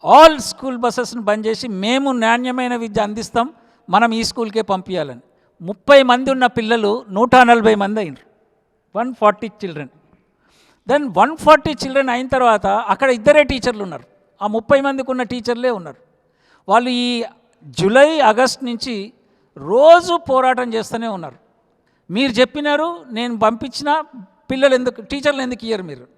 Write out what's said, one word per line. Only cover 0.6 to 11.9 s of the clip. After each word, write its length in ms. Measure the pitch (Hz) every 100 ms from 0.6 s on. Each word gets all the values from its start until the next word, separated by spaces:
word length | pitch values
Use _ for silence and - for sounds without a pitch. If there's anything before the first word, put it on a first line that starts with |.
| 262 247
బస్సెస్ను 460 | 240 240 240 240
బంద్ 240 | 208 214 220
చేసి, 220 | 220 254
"మేము 440 | 190 202 254 277
నాణ్యమైన 640 | 254 220 240 254 254 247 240
విద్య 260 | 226 214
అందిస్తాం, 520 | 208 208 214 233 233 - _ _ -
మనం 240 | 185 233
ఈ 80 | 226
స్కూల్కే 400 | 226 - 226 214
పంపించాలని." 580 | 214 190 185 180 147 120 _ _ _ _
ముప్పై 400 | 170 208 - 277
మంది 280 | 262 247 262
ఉన్న 160 | 262 247
పిల్లలు 600 | 247 220 233 208 226 220
నూట 240 | 190 240
నలభై 400 | 254 247 240 220
మంది 260 | 214 196 214
అయినరు, 260 | 185 131 _ _ _ _ _ _ _ 196
వన్ 160 | 240
ఫార్టీ 320 | 247 214 202 220
చిల్డ్రన్. 420 | _ 190 151 139 _ _ _ _ _ _ _ _ _ -
Then 240 | 277 285 170
వన్ 200 | 233 320
ఫార్టీ 340 | 294 302 311
చిల్డ్రన్ 380 | 294 269